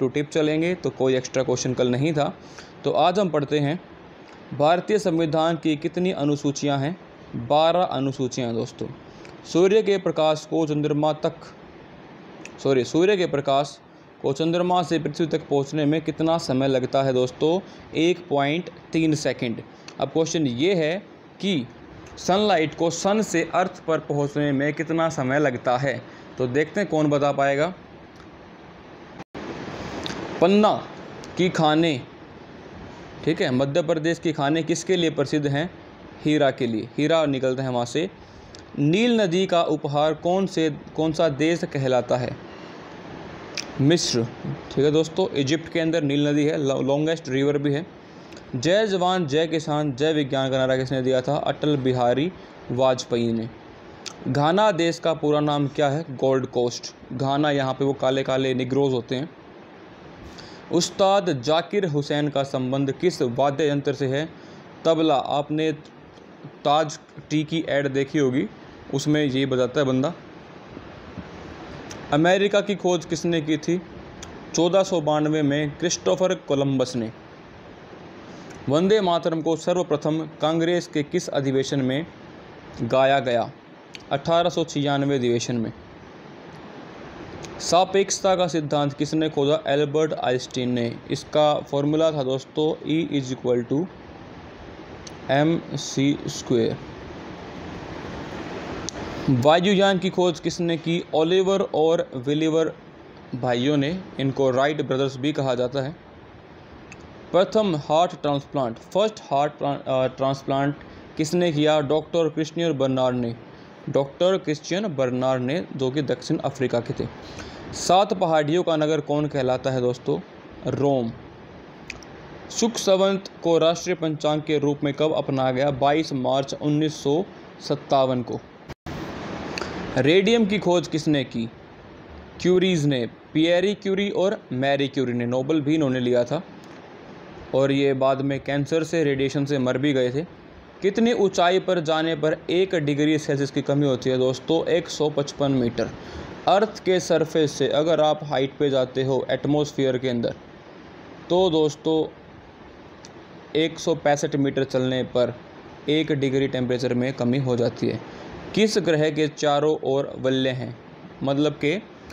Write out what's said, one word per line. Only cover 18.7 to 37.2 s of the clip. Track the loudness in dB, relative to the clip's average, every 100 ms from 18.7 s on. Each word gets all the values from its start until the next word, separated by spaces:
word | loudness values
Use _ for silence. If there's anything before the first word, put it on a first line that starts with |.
| -14 -6
तीन | 0 2 2
second। | 0 -2 -4 -6 -10 -20 -18 -8
अब | -4
question | 0 0 0 0
ये | 0 0
है | 2 0 -2 -8 -18 -20 -6
कि | -2 -2 -2 -10 -20 -20 -18 -8
sunlight | 0 2 4 2 2 0
को | -2
sun | 0 0 2
से | 2 0 0
earth | 0 0 -2 -2
पर | -2
पहुंचने | 0 -2 0 0 0
में | 2 0
कितना | -2 -2 0 0
समय | 0 0 2
लगता | 2 2 0 2
है? | 0 -2 -8 -18 -16 -4
तो | -2
देखते | 0 0 -2
हैं | -2
कौन | 2 2
बता | 2 2
पाएगा। | 2 2 2 0 -4 -16 -20 -20 -20 -20 -20 -20 -20 -20 -20 -20 -20 -18 -18 -16 -12 -10 -10 -10 -10 -10 -8 -8 -8 -8 2
पन्ना | 6 6 6 4 -2 -14 -16 -16 -10 0
की | 2
खानें, | 4 4 4 4 0 -4 -16 -20 -20 -20 -18 -18 -16 -16 -16 -16 -6 -2
ठीक | 0
है, | 0
मध्य | 2 2 2
प्रदेश | 0 0 0 0
की | -2
खानें | 0 2 2
किसके | 0 -2 0 2
लिए | 2
प्रसिद्ध | 0 0 0 0
हैं? | 0 -2 -8 -18 -20 -20 -4 2
हीरा | 4 4
के | 2 -2
लिए, | -2 -4 -2
हीरा | 2 2